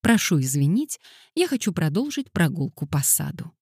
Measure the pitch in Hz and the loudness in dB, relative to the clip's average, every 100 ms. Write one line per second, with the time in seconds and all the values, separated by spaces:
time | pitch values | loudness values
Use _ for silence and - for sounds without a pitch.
0 | - 226 - 156 131 143 139 202 302 - | 4 2 4 0 0 0 2 2 0 -8
1 | - - _ - 349 262 - 175 160 160 | -14 -20 _ -2 0 0 -2 0 0 0
2 | 285 285 262 - 165 165 139 - 147 147 | -2 -4 -6 0 0 2 -4 -6 -4 -2
3 | 135 - 139 - - _ | 0 0 -2 -8 -14 _